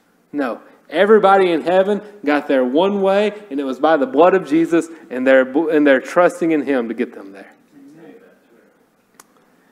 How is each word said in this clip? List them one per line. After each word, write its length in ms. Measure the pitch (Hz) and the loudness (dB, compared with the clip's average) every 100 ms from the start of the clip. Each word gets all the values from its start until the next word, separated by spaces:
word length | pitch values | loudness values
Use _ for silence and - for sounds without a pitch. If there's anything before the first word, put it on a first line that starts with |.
| _ _ _ | _ _ _
No. 300 | 147 131 107 - _ _ | -8 -6 -8 -14 _ _
Everybody 640 | 151 202 220 190 196 185 | -2 4 4 4 4 2
in 80 | 165 | 0
heaven 420 | 143 185 190 202 - - | 0 0 0 -4 -8 -10
got 240 | 139 147 139 | -4 -4 0
there 160 | 139 | -2
one 360 | 127 135 196 202 | 0 0 0 0
way, 320 | 190 196 208 202 - | 0 0 -2 -6 -12
and 120 | 139 | -8
it 20 | |
was 160 | 139 127 | -8 -2
by 180 | 151 156 | 0 0
the 120 | 127 | 0
blood 260 | 131 175 | 2 4
of 140 | 185 151 | 2 0
Jesus, 400 | 156 165 165 156 - - | -2 0 -2 -4 -14 -12
and 160 | 123 | -4
they're, 240 | 131 131 127 127 160 | 2 2 2 -2 0
and 160 | 160 147 | 2 2
they're 140 | 131 | 2
trusting 500 | - - 175 175 170 | 0 0 0 0 -2
in 120 | 156 | -2
him 260 | 131 135 117 | -2 -4 -4
to 60 | |
get 200 | 113 117 | -6 -8
them 160 | 110 98 | -8 -20
there. 220 | 98 - _ _ _ 139 160 165 - _ _ _ _ _ _ _ _ _ _ - _ _ _ _ | -20 -20 _ _ _ -20 -20 -20 -20 _ _ _ _ _ _ _ _ _ _ -20 _ _ _ _